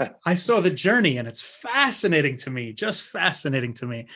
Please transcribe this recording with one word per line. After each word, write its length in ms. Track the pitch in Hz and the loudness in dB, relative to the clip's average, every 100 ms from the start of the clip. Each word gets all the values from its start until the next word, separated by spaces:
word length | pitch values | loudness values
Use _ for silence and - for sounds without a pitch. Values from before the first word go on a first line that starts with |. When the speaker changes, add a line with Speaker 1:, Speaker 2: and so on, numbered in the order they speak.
| 123 | -6
Speaker 1:
<laughs> 180 | - 170 | -4 0
Speaker 2:
I 80 | |
saw 260 | 180 - 226 | 2 4 4
the 80 | 180 | 4
journey, 480 | - 185 240 185 123 | 2 2 4 4 2
and 100 | 117 | -4
it's 140 | - | -6
fascinating 920 | - - 240 254 269 - 196 160 147 127 | -8 -10 -4 0 2 2 4 4 2 -2
to 140 | - | -6
me, 240 | 127 117 | -6 -8
just 300 | 110 214 - | -6 -4 -4
fascinating 680 | - 202 185 - 151 135 120 | -6 -2 -2 0 -2 -2 -2
to 120 | 117 123 | -6 -8
me. 220 | 120 117 | -8 -10